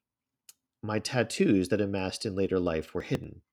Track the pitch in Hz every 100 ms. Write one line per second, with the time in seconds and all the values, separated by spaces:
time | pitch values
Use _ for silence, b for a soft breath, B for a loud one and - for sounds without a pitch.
0 | _ _ _ _ - _ _ _ 107 107
1 | - 127 110 - 190 101 87 101 101 98
2 | 95 - 110 95 95 92 87 80 78 90
3 | - 117 - - -